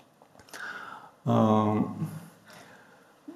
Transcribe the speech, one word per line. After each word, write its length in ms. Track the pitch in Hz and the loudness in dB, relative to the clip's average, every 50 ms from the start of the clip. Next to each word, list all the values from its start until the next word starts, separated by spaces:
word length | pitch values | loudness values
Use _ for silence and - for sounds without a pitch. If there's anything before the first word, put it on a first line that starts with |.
| - _ _ _ - _ _ - - - - - - - - - - - - - - - - _ - | -20 _ _ _ -20 _ _ -20 -20 -18 -16 -12 -12 -12 -12 -12 -14 -14 -16 -16 -18 -20 -18 _ -2
А, 420 | 131 117 117 113 110 107 107 107 107 107 104 - - - - - - - - - - - - _ - - - - - - - - - - - - _ _ _ _ - - | 2 4 4 6 6 6 4 4 4 2 0 0 -2 -4 -6 -8 -8 -8 -10 -14 -18 -20 -20 _ -20 -20 -20 -20 -20 -20 -20 -20 -20 -20 -20 -20 _ _ _ _ -20 -16